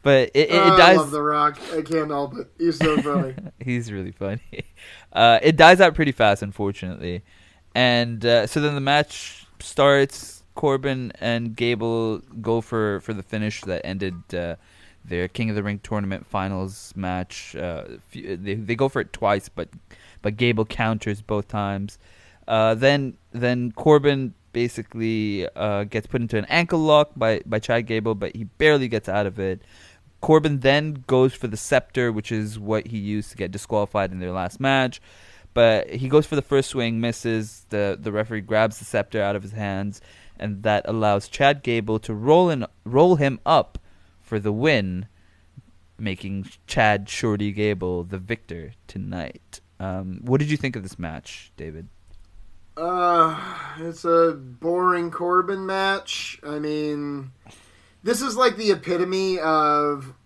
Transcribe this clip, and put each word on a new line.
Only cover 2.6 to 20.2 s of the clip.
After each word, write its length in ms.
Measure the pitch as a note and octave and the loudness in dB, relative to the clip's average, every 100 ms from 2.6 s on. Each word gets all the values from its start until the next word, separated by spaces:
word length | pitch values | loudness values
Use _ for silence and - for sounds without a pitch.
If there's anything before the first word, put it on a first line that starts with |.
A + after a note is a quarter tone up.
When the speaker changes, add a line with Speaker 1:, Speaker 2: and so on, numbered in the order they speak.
| E3+ D3 | -2 0
Speaker 2:
so 240 | D#3+ D3+ | 2 2
funny. 340 | C#3+ C#3+ C3+ C3 - | 0 -2 -2 -6 -14
Speaker 1:
<laughs> 120 | - | -12
He's 280 | B2+ B2 A2+ | -6 -6 -4
really 220 | G2+ F#2 | -8 -10
funny. 540 | F#2+ G2+ G#2+ - - - - - - - | -8 -8 -8 -10 -16 -16 -20 -20 -20 -8
Uh, 260 | - A#2 A#2 | 4 6 8
it 140 | D3+ D#3+ | 6 10
dies 240 | D#3+ F#3 | 10 10
out 160 | F#3 D3+ | 8 6
pretty 160 | D3+ | 0
fast, 320 | B2+ A2 G2+ | 2 2 2
unfortunately. 800 | G2+ - G2+ G2+ F#2 F#2 F2 F2 - _ _ _ _ | -2 -6 -6 -6 -10 -10 -8 -10 -12 _ _ _ _
And, 520 | - B2 A#2+ A#2+ A2+ A#2 | 0 2 2 0 -2 4
uh, 200 | A#2 G#2+ | 4 4
so 140 | - | 0
then 160 | D3 C#3+ | 0 0
the 60 | |
match 640 | C#3 D3 D3 - - - - _ | 2 2 2 -4 -16 -18 -20 _
starts. 840 | - - C#3+ C#3 C#3 - - - _ - | -8 4 6 6 4 -2 -18 -20 _ -4
Corbin 580 | D3+ C3+ C3+ C3 B2 - | 0 0 -2 -4 -6 -6
and 340 | A#2 A#2 A#2 A2 | -4 -4 -4 -2
Gable 640 | A#2+ A#2+ A#2 A#2 A2+ G#2+ - A2+ | -2 0 -2 -2 -2 -4 -8 -8
go 180 | A2 A#2 | -2 -2
for, 400 | A2+ A2+ G#2+ G2+ | -2 -2 -2 -4
for 140 | - | -6
the 100 | A2 | -10
finish 380 | F#2+ A2 G#2+ G#2 | -8 -6 -6 -6
that 180 | G2 F2+ - | -8 -8 -6
ended, 300 | F#2+ F#2+ F2 - F2 | -6 -6 -8 -10 -8
uh, 220 | E2+ E2 _ _ - _ - | -8 -10 _ _ -20 _ -10
their 240 | F2 F2+ | -6 -6
King 200 | - A2+ | -4 -4
of 60 | G#2+ | -2
the 80 | |
Ring 160 | G2+ G2+ | -4 -6
tournament 480 | - G#2+ G2+ G2 - | -6 -6 -6 -8 -8
finals 640 | G2+ F#2+ F#2+ F#2+ G2 - - | -6 -4 -4 -8 -10 -16 -10
match. 580 | F#2 F#2 F#2 - - - | -6 -6 -8 -12 -14 -10
Uh, 300 | F2 D#2+ - A#1 _ | -8 -8 -12 -18 _
f-, 260 | - F#2 F2+ | -16 -10 -10
they, 140 | G2 G#2 | -6 -6
they 200 | G#2+ A#2 | -4 -2
go 140 | C3+ | -2
for 100 | C3+ | -2
it 140 | - | -6
twice, 340 | - G#2 G2+ - | -4 -2 0 -2
but, 220 | - E2+ - - - - - | -12 -14 -14 -20 -20 -20 -8